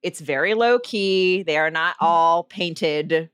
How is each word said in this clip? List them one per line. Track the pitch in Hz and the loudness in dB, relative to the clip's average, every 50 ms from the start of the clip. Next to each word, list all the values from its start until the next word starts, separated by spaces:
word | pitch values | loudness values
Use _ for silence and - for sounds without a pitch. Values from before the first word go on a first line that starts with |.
it's | - 180 175 - | -6 -8 -8 -8
very | 160 139 143 135 151 190 214 | -6 -4 -2 0 0 0 0
low | 220 233 240 240 247 | 2 2 2 2 2
key. | 240 - - 214 196 190 190 185 185 185 185 190 | 0 -2 -4 -2 0 0 2 2 2 2 0 0
They | 190 160 151 151 | -2 -2 0 0
are | 156 160 | 0 0
not | 160 160 160 175 - - | 0 -2 -2 -2 -2 0
all | 156 165 170 165 165 165 165 170 170 | 0 2 4 4 4 4 2 2 -2
painted | _ - 190 180 175 165 - - 160 147 151 151 151 160 160 160 165 | _ -8 -6 -6 -6 -4 -2 -2 -2 -2 -2 -2 0 -2 -2 -2 -4